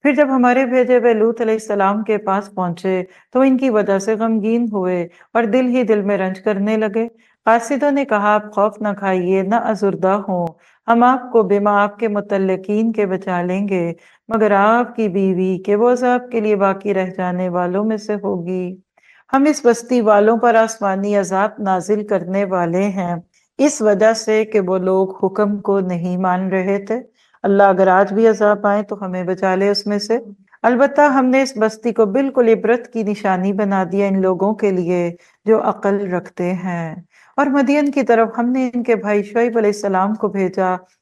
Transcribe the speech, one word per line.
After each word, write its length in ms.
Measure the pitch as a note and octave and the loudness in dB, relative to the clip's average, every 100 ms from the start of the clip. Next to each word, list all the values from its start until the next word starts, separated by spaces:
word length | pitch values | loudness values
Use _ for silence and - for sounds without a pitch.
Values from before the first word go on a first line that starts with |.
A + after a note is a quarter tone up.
फिर 120 | C#4+ C#4+ | 0 2
जब 140 | C#4+ | 2
हमारे 340 | C4 B3 B3 | 2 2 2
भेजे 340 | B3+ B3+ B3 B3 | 2 0 2 4
हुए 160 | A#3 | 4
लूत 260 | A3 A3+ A3+ | 2 2 0
अलैहिस्सलाम 600 | A3+ A3 A3 G3+ F#3+ G#3 | -2 -2 -2 0 0 0
के 140 | A3 G#3 | -2 -2
पास 300 | G3+ G3 G3+ - | 0 -4 -4 -6
पहुंचे 500 | F3+ E3+ F#3+ F#3 F#3 _ _ | -6 -4 -2 -2 -4 _ _
तो 120 | B3+ | 0
इनकी 260 | C4+ C4 C4+ | 2 2 2
वजह 280 | G#3+ G3 G3 | 0 2 0
से 180 | G3 G#3+ | 0 -2
गमगीन 520 | A3+ A3+ G#3 A#3 A#3+ | 0 0 0 0 -2
हुए 360 | G#3 F3+ F3+ E3+ - _ A3+ | -2 -2 -2 -4 -12 _ -2
और 100 | A3+ | 0
दिल 200 | B3 B3+ | 0 2
ही 180 | B3+ | 0
दिल 180 | A3 G#3+ | 2 0
में 140 | G3 G3 | 0 -2
रंज 220 | F#3 F#3+ | -2 -4
करने 380 | A3 G3 G3+ A3 | -4 -2 0 0
लगे। 300 | G#3+ G#3+ A#3 - _ _ - | -2 -2 -6 -8 _ _ 2
कासिदों 440 | A#3 A#3 C#4 D4 | 2 2 -2 0
ने 140 | C#4 | 0
कहा, 300 | C#4 G#3+ G#3 | 0 0 2
"आप 160 | G#3 G#3 | 0 0
खौफ 200 | - G#3 G#3 | 0 0 0
न 100 | G#3+ | -6
खाइए, 480 | G3 G3+ F#3 F3 F#3+ | -4 -2 0 0 0
न 100 | F#3+ | 0
अजुर्दा 640 | A3+ A3 G#3 G3+ F3+ F#3 | -2 -2 -2 -2 0 0
हों, 320 | G3+ G3+ F3+ E3+ - _ _ - | 0 -2 -4 -4 -8 _ _ 0
हम 160 | A#3 | 4
आपको 380 | B3 C4 B3 A#3 | 4 2 0 0
बिमा 280 | G3 G3+ G#3 G3+ | 2 2 2 2
आपके 260 | G#3 G#3 A3+ | 0 -2 -4
मुतल्लिकीन 840 | G#3 G3+ G3 F#3+ F#3 F#3+ G#3 A3+ | -4 -4 -2 0 -2 -2 -2 -2
के 140 | A3 G3+ | -2 -2
बचा 360 | F#3 F#3+ F3+ | -2 -4 -4
लेंगे, 520 | F3 F#3 G3+ F#3+ E3+ E3 _ _ - | -2 -4 -2 -2 -4 -6 _ _ -6
मगर 220 | A3 G#3+ | 0 2
आपकी 560 | G3 G#3 A#3 A#3 A#3 G#3+ | 4 4 2 0 -2 -2
बीवी 500 | F#3 F#3+ F3+ F#3 F#3 | 0 0 0 -2 -2
के 160 | F#3 | 0
वो 120 | G#3 A#3+ | 2 2
अजाब 420 | B3 B3 B3 B3 | 2 2 0 -2
के 80 | A#3 | -4
लिए 160 | G#3+ G3+ | -2 0
बाकी 360 | G3 F#3+ G3+ | 0 0 -2
रह 180 | F#3+ F#3 | -2 -2
जाने 380 | F#3 F3+ F3+ F#3 | -4 -4 -4 -4
वालों 360 | F3 F3+ F#3+ | -2 -2 -2
में 120 | A3 G#3+ | -2 -4
से 180 | G#3+ | -6
होगी।" 680 | G#3 G#3 F#3+ E3+ F#3 F3+ F#3 _ _ _ _ _ | -6 -4 -6 -6 -6 -6 -10 _ _ _ _ _
हम 140 | C4+ C#4+ | 0 2
इस 160 | D4 B3 | 2 2
बस्ती 340 | A#3 A#3+ B3 | 0 0 0
वालों 360 | G#3+ G#3 G#3+ A#3 | 4 4 4 4
पर 180 | A#3+ A3+ | 4 4
आसमानी 580 | A3 - G3+ F#3+ G3+ | 2 -2 -4 -2 0
अजाब 420 | G3+ F3+ F#3+ G#3+ G#3 | 0 0 0 -2 -2
नाजिल 420 | G3+ F#3 E3+ G#3 | -2 -2 0 -2
करने 400 | G#3 G3 E3+ F#3+ | 0 -2 -2 -2
वाले 380 | G3 F#3 E3+ F3+ | -2 0 0 0
हैं, 400 | G3+ F#3+ F3 E3+ - _ _ - | -2 -2 -6 -6 -10 _ _ 0
इस 240 | C#4+ - | 0 2
वजह 300 | G#3+ G3+ A3 | 2 4 4
से 320 | A3 A3 G#3+ | 2 0 0
कि 160 | G#3+ G#3+ | 2 0
वो 180 | F#3 F#3+ | 0 -2
लोग 400 | F#3 F#3+ F#3+ F#3+ | 0 0 0 -2
हुक्म 360 | F#3+ G3 G#3 G#3 | -4 0 -2 -2
को 200 | G3+ G3 | -2 -2
नहीं 380 | F#3 F3 F3+ F3+ | -2 -4 -4 -2
मान 320 | F#3 F3+ F#3+ | 0 -2 -2
रहे 280 | F#3+ F#3 G3+ | -2 -2 -4
थे। 200 | G3+ A3+ B3+ _ _ _ | -4 -8 -8 _ _ _
अल्लाह 240 | G3+ G3 G3 | 0 4 4
अगर 180 | F#3 F#3+ | 6 4
आज 240 | F#3 G3+ | 4 2
भी 140 | G3+ A3+ | 2 2
अजाब 400 | G#3 G#3 G3+ G#3 | 4 2 2 0
आए 160 | G3+ | -2
तो 140 | G#3 G3+ | -4 -8
हमें 300 | F#3+ F#3 F3+ | -8 -6 -4
बचा 280 | F#3 F#3+ | -2 0
ले 160 | F#3 G3+ | 0 0
उसमें 280 | G3+ G3+ G#3 | 0 -2 -4
से। 260 | G#3 A#3 - - _ _ | -2 -4 -4 -18 _ _
अलबत्ता 440 | A3+ A#3+ C#4 C#4 D4 | 0 2 2 4 4
हमने 360 | C4+ B3+ C4 | 4 2 2
इस 120 | C4 A#3+ | 0 0
बस्ती 340 | A3 A3 A#3+ | -2 0 -4
को 140 | A3+ G#3+ | 0 0
बिल्कुल 420 | A3 C#4 C4+ A#3 | 2 0 2 2
इबरत 420 | G#3+ A3 A#3 A#3 | 2 2 0 -2
की 100 | A3+ | -6
निशानी 480 | G#3 G#3 G3+ F3+ F#3+ | -4 -2 -2 0 0
बना 320 | G3+ G3+ G3 | -2 0 0
दिया 220 | F3+ G3 G3+ | 0 -2 0
इन 140 | F#3+ | 0
लोगों 300 | F#3+ F#3 G3 | 0 0 -2
के 160 | G#3+ G#3 | 0 -2
लिए 460 | F#3 F3 F3+ F3 F3 _ _ G#3 | 0 -2 -2 -2 -6 _ _ 0
जो 120 | A3 | 0
अकल 500 | - G3 G3+ G3+ G3 | 0 -2 -2 -2 -2
रखते 360 | F3+ - - | -6 -6 -6
हैं। 640 | F3+ F#3 F#3 E3+ E3 E3+ - _ _ - | -4 -4 -6 -6 -8 -12 -18 _ _ -2
और 100 | C#4+ | 0
मदियन 420 | C#4 C4+ C#4+ C#4+ | 0 2 2 0
की 120 | C#4 | -2
तरफ 300 | B3 A3+ A3 A3+ | 2 2 2 0
हमने 300 | A#3+ C4 B3+ | -2 -2 -2
इनके 280 | A#3+ A#3+ | -4 -2
भाई 280 | A3+ G3+ G#3 | -2 0 -2
शुएब 340 | G3+ A#3 A#3+ A3+ | -2 -2 0 2
अलैहिस्सलाम 560 | G#3 G#3 G3+ F#3+ G3 | 0 0 -2 0 0
को 140 | G#3+ G#3 | -2 -4
भेजा। 500 | G3 F3+ F#3 F#3 F#3 - _ | -2 -2 0 -2 -2 -8 _